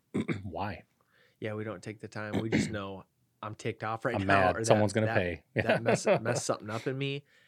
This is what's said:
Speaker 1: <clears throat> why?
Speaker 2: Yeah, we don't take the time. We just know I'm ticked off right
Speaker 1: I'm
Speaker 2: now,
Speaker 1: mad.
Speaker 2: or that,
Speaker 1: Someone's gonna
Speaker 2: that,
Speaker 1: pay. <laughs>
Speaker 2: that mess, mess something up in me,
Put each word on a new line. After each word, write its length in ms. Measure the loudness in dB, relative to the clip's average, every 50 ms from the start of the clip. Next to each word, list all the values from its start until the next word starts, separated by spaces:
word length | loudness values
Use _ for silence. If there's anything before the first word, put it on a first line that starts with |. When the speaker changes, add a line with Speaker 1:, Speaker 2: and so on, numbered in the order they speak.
| _ _ -6
Speaker 1:
<clears throat> 280 | -4 -2 -2 -4 -4 -6
why? 400 | -8 -6 -6 -6 -6 -6 -10 -14 _ _ _ _ _ _ _ _ _ _ _
Speaker 2:
Yeah, 140 | -8 -6 -6
we 100 | -6 -6
don't 180 | -6 -8 -8
take 180 | -10 -12 -12 -12
the 80 | -14 -12
time. 300 | -10 -10 -8 -4 -4 -2
We 80 | 0 0
just 220 | 2 0 0 0
know 340 | -2 -6 -6 -8 -10 -12 -16 _ _ _ _ _ _ _
I'm 120 | -10 -10 -10
ticked 300 | -6 -6 -6 -6 -4 -4
off 200 | -6 -4 -2 -2
right 100 | -2 0
Speaker 1:
I'm 120 | 0 2
Speaker 2:
now, 140 | 4 4 6
Speaker 1:
mad. 160 | 6 4 4
Speaker 2:
or 20 | 2
that, 60 | 4
Speaker 1:
Someone's 260 | 6 6 6 6 4
gonna 140 | 4 2 2
Speaker 2:
that, 80 | 2 2
Speaker 1:
pay. 260 | 2 0 0 -2 -6 -10 _
<laughs> 60 | -2
Speaker 2:
that 280 | 0 2 2 2 2
mess, 240 | 2 2 2 2 4 2 2 2
mess 240 | 2 0 -2 0 0
something 260 | -2 -2 -2 -4 -6
up 160 | -8 -4 -4
in 100 | -4 -4
me, 280 | -2 -4 -4 -4 -6 -10 _ _ _ _